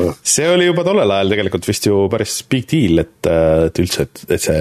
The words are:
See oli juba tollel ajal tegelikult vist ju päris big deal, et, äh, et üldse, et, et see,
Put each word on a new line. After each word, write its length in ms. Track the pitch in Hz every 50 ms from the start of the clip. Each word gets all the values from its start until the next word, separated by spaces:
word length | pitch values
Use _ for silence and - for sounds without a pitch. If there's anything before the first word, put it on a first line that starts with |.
| 90 82 - -
See 240 | - - - 139 156 170
oli 160 | 180 180 175
juba 180 | 180 165 175 170
tollel 260 | 185 202 196 120 101
ajal 200 | 98 98 98 95
tegelikult 360 | 107 104 98 95 - 87 -
vist 200 | 110 107 - -
ju 160 | 107 101 98 98 95
päris 340 | 117 110 107 - - - - -
big 160 | 131 127 120 -
deal, 300 | 156 160 113 85 82 82
et, 320 | 78 - _ _ - 82
äh, 360 | 82 82 80 80 80 80 82
et 120 | 78 - -
üldse, 240 | 90 - - -
et, 220 | 69 - - - - -
et 140 | 87 -
see, 160 | - - 78 78